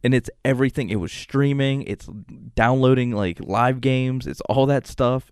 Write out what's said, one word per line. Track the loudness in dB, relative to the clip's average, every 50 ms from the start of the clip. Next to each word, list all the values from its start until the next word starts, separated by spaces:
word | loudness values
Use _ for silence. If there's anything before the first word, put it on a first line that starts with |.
| 0
And | 2 2
it's | 2 0 -2 -10 _ -2
everything. | -2 0 2 0 0 0 -4 -4 -4
It | -4 -4
was | -4 -6
streaming. | -8 -12 -14 -4 0 0 2 2 2 0 0 0 0 -2 -4
It's | -6 -10 -10 -10 -14 -16 -16 -16 -18 -20 -20 -20 -8 -2
downloading, | 0 2 2 4 4 6 6 6 4 2 0
like, | -2 -2 -2 -2 -4 -6
live | -6 -4 0 2 2 2 0 0
games. | 0 0 0 2 0 -2 -2 -4 -6 -8
It's | -10 -10
all | -4 -2 0 2 2
that | 2 2 0 -2 -4
stuff. | -4 -2 0 0 0 -2 -4 -8